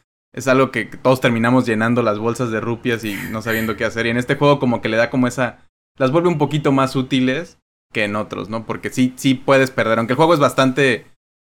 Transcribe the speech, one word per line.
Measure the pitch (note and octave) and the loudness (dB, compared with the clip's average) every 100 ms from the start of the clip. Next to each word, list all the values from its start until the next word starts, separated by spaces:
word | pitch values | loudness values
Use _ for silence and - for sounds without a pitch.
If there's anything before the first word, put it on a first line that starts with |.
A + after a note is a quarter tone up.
| _ _ _ | _ _ _
Es | - B2+ | -6 0
algo | C3 C3 | 2 2
que | A#2+ G#2 | 0 -8
todos | - B2+ C3 | -2 0 2
terminamos | C3 A#2 A#2 B2+ B2 | 2 2 2 2 2
llenando | G#2+ A2+ A#2+ | 0 2 2
las | A2+ G#2 | 0 0
bolsas | A2+ A#2 B2 | -2 -2 -4
de | A2 | -4
rupias | G#2 A2+ B2+ A2+ | -4 -4 -4 -4
y | A2 G2 G2 | -4 -8 -8
no | A2 | -8
sabiendo | A2+ A2+ A2 G2+ | -4 -2 -2 -2
qué | |
hacer, | A2+ G#2+ A2+ | -4 -2 -2
y | |
en | A#2+ | -2
este | B2 C#3 | -2 0
juego | C#3+ C#3+ | 2 2
como | C3 A2+ | 0 -2
que | A#2 | 0
le | A2 | 0
da | A#2 | 0
como | C3 B2 | 0 0
esa, | A#2+ A#2+ - _ _ _ - | 0 -4 -6 _ _ _ -2
las | C3 | 0
vuelve | D#3+ F3 | 2 2
un | D#3+ | 0
poquito | D3 D3 D3 | 0 0 0
más | C3+ C3 C3+ | 2 2 -2
útiles | B2+ C3 B2+ C3+ F3 _ _ _ _ | -2 0 0 -2 -6 _ _ _ _
que | A2+ | -4
en | G#2 G#2 | -2 -4
otros, | G#2 G2+ G2+ | -6 -8 -8
¿no? | A2+ A2 | -8 -8
Porque | G#2 G#2 | -8 -6
sí, | - B2+ B2+ | 0 0 0
sí | C3+ | 0
puedes | C3 - C3+ C3 | 0 2 2 2
perder, | - A2 A2+ | 0 0 0
aunque | A2+ | 0
el | B2+ | 2
juego | E3 E3+ | 2 4
es | |
bastante... | C3+ B2+ C3 B2+ C3+ A2 - _ _ _ | 2 2 0 2 0 0 -6 _ _ _